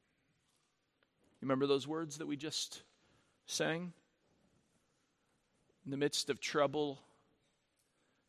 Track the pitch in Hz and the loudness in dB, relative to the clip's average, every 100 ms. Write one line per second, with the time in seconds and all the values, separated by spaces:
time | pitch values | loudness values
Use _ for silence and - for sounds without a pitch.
0 | _ _ _ _ _ _ _ _ _ _ | _ _ _ _ _ _ _ _ _ _
1 | _ _ _ - 131 131 139 139 139 160 | _ _ _ -8 0 2 4 4 2 -4
2 | 165 143 147 143 151 - - - - _ | -6 -6 -6 -4 -4 -4 -6 -10 -18 _
3 | _ _ _ _ - - 156 160 180 - | _ _ _ _ -6 0 0 0 -4 -12
4 | _ _ _ _ _ _ _ _ _ _ | _ _ _ _ _ _ _ _ _ _
5 | _ _ _ _ _ _ _ _ - 139 | _ _ _ _ _ _ _ _ -6 0
6 | 147 - - 123 - 156 139 151 147 139 | 2 2 0 -2 0 4 4 4 -2 -4
7 | - _ _ _ _ _ _ _ _ _ | -14 _ _ _ _ _ _ _ _ _
8 | _ _ | _ _